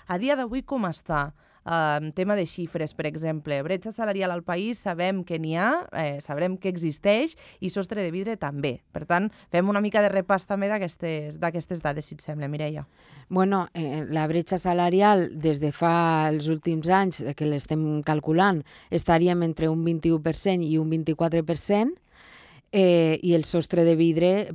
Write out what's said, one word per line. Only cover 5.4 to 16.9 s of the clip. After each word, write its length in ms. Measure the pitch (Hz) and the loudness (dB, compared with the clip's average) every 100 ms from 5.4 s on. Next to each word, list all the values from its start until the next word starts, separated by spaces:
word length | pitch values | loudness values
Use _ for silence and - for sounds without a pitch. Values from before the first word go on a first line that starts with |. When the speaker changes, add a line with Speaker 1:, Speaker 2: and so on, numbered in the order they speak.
Speaker 1:
n'hi 140 | 160 160 | -2 0
ha, 300 | 208 320 - - | 0 0 -4 -4
eh, 220 | 156 143 | -4 -6
sabrem 320 | - 147 180 185 | -8 -4 -2 -2
que 100 | 190 | -4
existeix, 640 | 180 160 143 202 214 320 - - - | -4 -4 -2 0 2 0 -6 -20 -10
i 120 | 185 | -6
sostre 340 | 196 190 208 | -4 -6 -4
de 80 | 180 | -4
vidre 220 | 175 196 220 | -4 -6 -6
també. 480 | - 143 139 - _ | -6 -4 -4 -6 _
Per 100 | - | -10
tant, 280 | 156 175 208 - - | -2 0 0 -6 -4
fem 180 | 170 190 | 0 2
una 120 | 202 | 2
mica 180 | 208 214 | 2 2
de 80 | 208 | 2
repàs 380 | 190 180 196 - | 2 0 0 0
també 220 | 202 202 | -4 -2
d'aquestes, 720 | 214 185 - 170 156 151 156 | -2 -4 -6 -6 -6 -8 -6
d'aquestes 420 | 170 170 - 175 | -4 -4 -6 -6
dades, 220 | 151 147 - | -4 -6 -8
si 80 | |
et 60 | 151 | -12
sembla, 240 | - 151 143 | -10 -8 -6
Mireia. 400 | 147 151 151 139 _ - - - | -4 -6 -6 -12 _ -20 -20 -4
Speaker 2:
Bueno, 380 | 185 190 196 175 | 0 2 2 -2
eh, 300 | - 156 151 147 | -4 -4 -4 -4
la 200 | 156 156 | -2 0
bretxa 300 | 165 165 180 | 0 0 -2
salarial, 720 | 185 175 175 185 208 202 170 156 | 0 2 4 6 6 6 2 0
des 180 | 156 143 | 0 0
de 140 | 151 | -2
fa 560 | 143 170 170 165 160 156 | 0 2 4 2 2 0
els 160 | 156 151 | 0 -2
últims 420 | 160 175 160 | -2 -2 -2
anys, 320 | 156 | 2